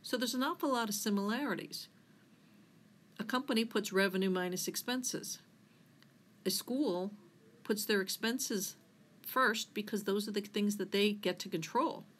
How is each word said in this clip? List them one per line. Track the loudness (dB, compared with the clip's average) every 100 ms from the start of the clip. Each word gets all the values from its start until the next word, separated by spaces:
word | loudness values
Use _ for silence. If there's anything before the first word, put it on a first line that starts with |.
So | -4 -2
there's | 0 0
an |
awful | 0 0 0
lot | 2 0
of | 0
similarities. | 0 2 2 0 -2 -4 -6 -10 -12 -20 -20 -20 -20 -20 -20 -20 -20 -20 -20 -20 -20 -10
A | -2
company | -2 2 0 2
puts | 0 0
revenue | 2 4 2 2
minus | 2 0 -2 -4
expenses. | -4 -4 -2 -2 -6 -8 -12 -14 -20 -20 -20 -20 -20 -20 -20 _ -6 -2
A |
school | -2 -2 0 2 0 -2 -8 -20 -20 -20 -16
puts | -2 -2
their | 2 2
expenses | 2 -2 0 0 -2 -2 -4 -8 -20 -20 -20 -18 -2
first | 4 4 4 -2
because | -6 -2 -2 2
those | 0 0
are |
the | -2
things | -2 0 2 0
that | 0
they | 4 4
get | 4 -2 -2
to | -4
control. | -4 -2 0 0 -2 -14